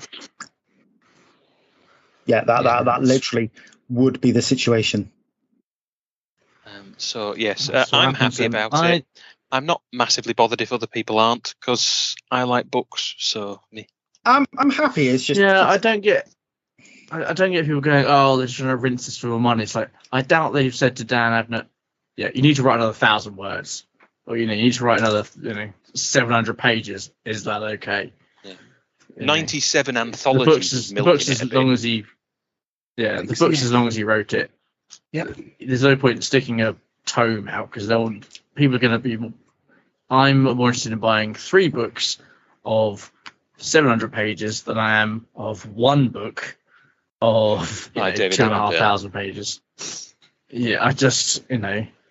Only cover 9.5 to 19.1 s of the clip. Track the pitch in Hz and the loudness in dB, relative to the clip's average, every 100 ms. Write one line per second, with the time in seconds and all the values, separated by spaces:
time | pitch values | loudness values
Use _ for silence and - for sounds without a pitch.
9.5 | 131 156 170 _ 123 117 - 117 117 113 | -4 -2 -4 _ -2 0 0 0 2 2
10.5 | 117 110 120 113 117 107 110 113 120 - | 0 -4 -4 -4 -6 -2 2 2 0 -6
11.5 | - - 123 - - - - - 127 123 | -8 -2 -2 0 -2 -4 -8 -6 -2 0
12.5 | 123 - 127 - - - - - 110 101 | -2 -2 -4 -4 -8 -10 -6 -6 -6 -8
13.5 | 98 _ 110 - _ _ _ 233 269 277 | -12 _ -20 -20 _ _ _ 2 2 2
14.5 | - 277 - 302 160 131 127 - 202 196 | 0 0 0 0 2 2 2 0 2 4
15.5 | 190 170 190 226 214 202 175 - _ _ | 4 4 2 2 2 2 0 -2 _ _
16.5 | _ _ _ _ - - 165 - 165 190 | _ _ _ _ -20 -12 -8 -6 0 0
17.5 | 175 151 147 151 143 139 143 135 131 127 | 2 0 0 2 4 6 6 6 4 0
18.5 | 127 131 127 127 123 - | -4 -4 -2 -2 -4 -8